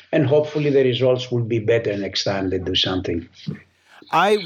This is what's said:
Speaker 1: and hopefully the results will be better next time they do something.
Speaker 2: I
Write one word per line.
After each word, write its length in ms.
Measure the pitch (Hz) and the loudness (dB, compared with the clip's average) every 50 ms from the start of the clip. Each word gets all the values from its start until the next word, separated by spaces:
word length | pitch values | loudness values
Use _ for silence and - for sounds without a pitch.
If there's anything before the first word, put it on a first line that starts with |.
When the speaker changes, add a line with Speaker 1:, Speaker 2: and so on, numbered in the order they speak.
| - - | -10 -2
Speaker 1:
and 140 | - 160 143 | 0 0 2
hopefully 440 | 120 147 151 151 151 - 156 147 147 | 4 4 2 2 2 -2 -2 0 2
the 120 | 135 139 | 2 4
results 480 | 131 127 120 123 127 127 127 123 - - | 4 2 2 2 2 2 2 2 -2 -4
will 140 | 123 120 117 | -4 -2 -2
be 140 | 107 120 110 | -2 -2 -2
better 360 | 101 110 117 113 - 113 101 | 2 2 2 2 2 -2 -4
next 280 | 101 95 92 - - - | -4 -6 -6 -6 -4 -4
time 240 | 107 98 98 95 92 | -4 -2 -2 -2 -2
they 100 | 92 92 | -2 -4
do 160 | 87 92 92 | -4 -2 -2
something. 540 | - - 95 92 92 92 95 85 85 - - _ - - - - - - _ _ _ _ _ - - - - | 0 0 0 -2 -4 -4 -4 -4 -6 -6 -10 _ -14 -12 -12 -12 -12 -16 _ _ _ _ _ -20 -20 -10 -2
Speaker 2:
I 260 | - 160 180 208 214 208 175 | 0 2 4 4 2 0 0